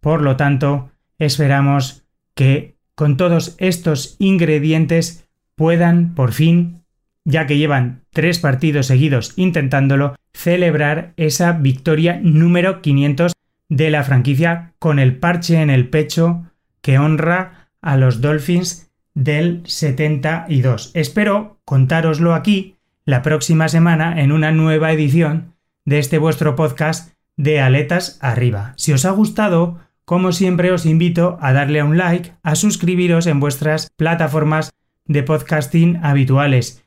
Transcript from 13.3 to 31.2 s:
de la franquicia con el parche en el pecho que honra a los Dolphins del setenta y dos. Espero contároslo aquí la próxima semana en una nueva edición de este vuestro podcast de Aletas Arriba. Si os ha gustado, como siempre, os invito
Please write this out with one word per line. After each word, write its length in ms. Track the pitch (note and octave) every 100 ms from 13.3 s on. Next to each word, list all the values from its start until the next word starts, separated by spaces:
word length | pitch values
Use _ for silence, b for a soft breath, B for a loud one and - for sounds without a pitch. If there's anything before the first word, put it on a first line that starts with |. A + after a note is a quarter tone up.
| F3 _ _ _
de 220 | C#3+ D#3
la 120 | D3+
franquicia 720 | C3 C3 B2+ C#3 E3+ E3+ E3+ _
con 180 | E3 C#3+
el 180 | C3 B2+
parche 440 | E3+ F3 E3+ E3
en 100 | D3+
el 180 | C3 B2+
pecho 560 | D#3 D3+ - E3 E3+ E3+ _ _ _
que 180 | - C3
honra 720 | D3+ D#3 D#3+ F3+ F#3 - _ _
a 140 | F3 C3+
los 240 | C3 A2+
Dolphins 680 | C#3+ D3+ D3 F3 F3+ - _ _ _
del 480 | - C3+ D3 E3+ F3
setenta 800 | - - D#3 C3 D3+ D3+ D3 E3 E3
y 120 | C#3+
dos. 300 | C3 B2+ -
Espero 680 | - D3+ - G#3 G3+ G#3+ _
contároslo 720 | - C3+ C3 E3 D#3+ D3+ E3
aquí 400 | E3+ E3+ G3 F#3+ _ _ _
la 180 | - C3
próxima 460 | D3+ D#3 - E3 D#3+
semana 520 | E3 E3 E3 D#3+ E3
en 120 | C#3
una 180 | D#3 D#3
nueva 420 | D#3+ D#3+ D#3 D#3
edición 640 | D#3+ D3 D3+ D#3+ D#3+ - _ _ _
de 160 | - C#3+
este 180 | C3+ E3
vuestro 380 | D#3 D#3 D#3 C3
podcast 560 | D#3 - D#3 E3 - _ _ -
de 240 | C#3+ D3+
Aletas 580 | C3 C3 C#3 E3+ F3+ -
Arriba. 500 | C3+ A2+ B2 G2+ G#2+ -
Si 160 | -
os 120 | C3+
ha 60 | F#3
gustado, 680 | G3 G#3+ - G#3+ E3+ E3+ E3+ B _
como 280 | - F3 F#3
siempre, 400 | F3 F#3 F3+ F3+
os 140 | F3+ E3
invito 500 | D#3+ E3+ E3+